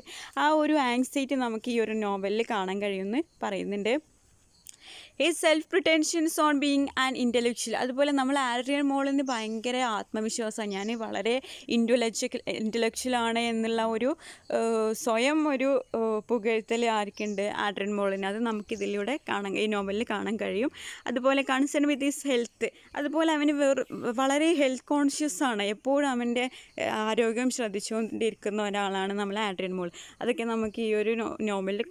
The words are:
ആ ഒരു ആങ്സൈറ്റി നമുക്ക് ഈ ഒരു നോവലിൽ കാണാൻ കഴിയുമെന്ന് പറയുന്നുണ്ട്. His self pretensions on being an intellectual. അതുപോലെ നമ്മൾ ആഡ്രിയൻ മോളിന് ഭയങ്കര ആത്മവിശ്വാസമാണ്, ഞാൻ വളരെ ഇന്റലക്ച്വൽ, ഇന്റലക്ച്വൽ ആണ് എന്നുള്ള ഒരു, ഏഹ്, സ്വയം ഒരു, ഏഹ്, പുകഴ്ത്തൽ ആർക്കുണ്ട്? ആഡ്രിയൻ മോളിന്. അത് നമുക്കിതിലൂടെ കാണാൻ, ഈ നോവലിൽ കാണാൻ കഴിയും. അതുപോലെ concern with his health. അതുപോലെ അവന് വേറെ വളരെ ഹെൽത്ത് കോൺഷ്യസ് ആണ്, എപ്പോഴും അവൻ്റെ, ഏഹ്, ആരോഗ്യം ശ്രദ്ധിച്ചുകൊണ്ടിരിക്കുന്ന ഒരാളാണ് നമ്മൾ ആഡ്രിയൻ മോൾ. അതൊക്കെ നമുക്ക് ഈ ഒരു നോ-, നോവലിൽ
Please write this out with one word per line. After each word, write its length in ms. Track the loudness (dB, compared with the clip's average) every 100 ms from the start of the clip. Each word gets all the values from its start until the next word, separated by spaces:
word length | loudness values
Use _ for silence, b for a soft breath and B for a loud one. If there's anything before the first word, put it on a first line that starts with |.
| -10 B B B
ആ 100 | 4 4
ഒരു 140 | 4 4
ആങ്സൈറ്റി 540 | 4 2 0 -2 0 0
നമുക്ക് 320 | 0 -2 -2
ഈ 80 | 0
ഒരു 160 | 0 0 0
നോവലിൽ 380 | 0 0 0 0
കാണാൻ 300 | -2 -2 -2
കഴിയുമെന്ന് 400 | -2 -2 -2 -2 -4 -6
പറയുന്നുണ്ട്. 520 | -6 -4 -4 -2 0 0 -2 _ _ _ _ _ -20 B B B B
His 200 | B 0 2
self 260 | 4 4 2
pretensions 640 | 2 4 4 4 2 0 4
on 200 | 4 4
being 240 | 4 2 2 0
an 160 | -2 0
intellectual. 580 | 0 2 2 0 -2 -2
അതുപോലെ 360 | 0 0 2
നമ്മൾ 240 | 2 2 2
ആഡ്രിയൻ 420 | 0 0 0 0 2
മോളിന് 380 | 2 2 0
ഭയങ്കര 540 | 0 -2 -2 -4 -2 0 0
ആത്മവിശ്വാസമാണ്, 840 | -2 -4 -4 -2 -2 -4 -4 -4
ഞാൻ 160 | -4 -4 -4
വളരെ 340 | -4 -2 0 0 -2 B B
ഇന്റലക്ച്വൽ, 720 | 2 4 4 2 -2 -4 -4 -4
ഇന്റലക്ച്വൽ 640 | -4 -2 0 0 0 -2 0
ആണ് 240 | 2 0
എന്നുള്ള 420 | 0 0 0 0 0
ഒരു, 240 | 0 0 -2 B B B
ഏഹ്, 360 | 0 2 2 0
സ്വയം 460 | 0 0 2 2 2 2
ഒരു, 220 | 2 2 0 0 -2
ഏഹ്, 260 | 0 -2 0
പുകഴ്ത്തൽ 580 | -2 0 0 0 0 2
ആർക്കുണ്ട്? 540 | 2 -2 -4 -4 -2 -2 0
ആഡ്രിയൻ 380 | -2 -2 -2
മോളിന്. 320 | 0 0 0 -2
അത് 140 | -2
നമുക്കിതിലൂടെ 760 | -2 -4 -6 -6 -4 -2 -2 -4 -4
കാണാൻ, 260 | -4 -2 -2
ഈ 80 | 0
നോവലിൽ 360 | 0 -2 -2
കാണാൻ 340 | -2 -4 -2 -4
കഴിയും. 340 | -2 -2 -2 B B B B
അതുപോലെ 360 | 0 2 2
concern 420 | 2 0 2 2 2
with 160 | 2
his 160 | 0 -2
health. 420 | 0 0 -2 -4 -6 -6 B -6
അതുപോലെ 360 | -2 2 2
അവന് 240 | 4 2 4
വേറെ 260 | 2 2 -2 -4 -4 0
വളരെ 320 | 2 4 4
ഹെൽത്ത് 340 | 4 2 0 0
കോൺഷ്യസ് 520 | 2 2 2 -2 0
ആണ്, 200 | 0 0
എപ്പോഴും 460 | -2 -2 0 2 2
അവൻ്റെ, 380 | 0 0 0 -2 B B B
ഏഹ്, 140 | -2 0
ആരോഗ്യം 480 | 0 2 2 2 0
ശ്രദ്ധിച്ചുകൊണ്ടിരിക്കുന്ന 1080 | 0 -2 -4 -4 -4 -4 -2 -2 -2 -4 -2
ഒരാളാണ് 500 | 0 0 0 0 -2
നമ്മൾ 260 | -2 -2 -2
ആഡ്രിയൻ 360 | -2 -2 -4 -4
മോൾ. 160 | -6 -8 B B
അതൊക്കെ 260 | -2 -2
നമുക്ക് 380 | -2 -2 -2 -2
ഈ 100 | 0
ഒരു 220 | 0 2 0
നോ-, 220 | -2 -2
നോവലിൽ 440 | -2 -2 -2 -2 -2